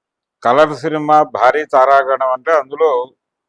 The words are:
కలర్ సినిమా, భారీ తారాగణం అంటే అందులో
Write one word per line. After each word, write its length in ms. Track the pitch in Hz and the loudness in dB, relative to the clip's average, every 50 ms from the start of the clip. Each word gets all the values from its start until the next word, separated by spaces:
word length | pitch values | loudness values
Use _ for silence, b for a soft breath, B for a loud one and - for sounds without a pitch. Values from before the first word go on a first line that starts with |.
| _ _ _ _ _ _ _ _ | _ _ _ _ _ _ _ _
కలర్ 340 | - 117 127 143 156 151 151 | -2 0 2 2 2 0 -2
సినిమా, 460 | 131 135 160 156 151 151 151 151 151 | -6 -8 -8 -8 -6 -2 2 2 2
భారీ 420 | 151 135 117 101 113 127 131 151 156 | 2 0 -2 0 0 0 0 0 -2
తారాగణం 680 | - - 135 131 135 139 139 135 131 135 131 135 131 | -2 0 2 2 4 2 2 2 0 -2 -4 -4 -4
అంటే 200 | 127 127 127 156 | -6 -4 -4 -2
అందులో 600 | 165 151 131 135 143 147 160 156 131 123 123 131 _ _ _ _ _ _ _ | -2 -2 -2 -4 -4 -2 -2 0 0 -2 -6 -8 _ _ _ _ _ _ _